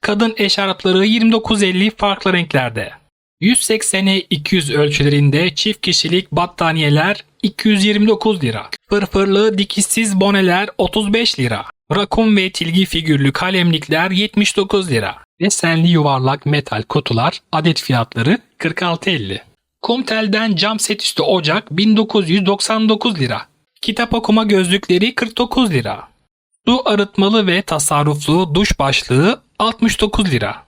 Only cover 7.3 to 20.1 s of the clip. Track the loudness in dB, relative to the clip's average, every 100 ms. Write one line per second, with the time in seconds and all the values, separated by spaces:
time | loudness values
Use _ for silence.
7.3 | _ -6 0 0 2 2 2 2 2 0
8.3 | 0 -2 -4 -10 -16 _ -2 0 0 2
9.3 | 2 2 0 -2 -2 -2 0 0 2 2
10.3 | 4 2 2 -2 -2 -2 -2 0 0 0
11.3 | -2 -2 -4 -8 -18 _ -4 -2 0 2
12.3 | 4 2 -4 -2 0 0 -2 0 2 2
13.3 | 0 -2 0 2 0 -2 -2 0 0 0
14.3 | 0 0 0 0 0 0 -2 -2 -8 _
15.3 | _ -2 0 0 2 4 4 2 2 0
16.3 | -2 0 -2 -2 -6 -4 -4 -2 0 0
17.3 | -4 _ -2 0 0 0 -2 -2 -2 0
18.3 | 0 _ _ -6 -4 -4 -4 -2 -4 -4
19.3 | -10 -12 _ _ _ -4 -2 -2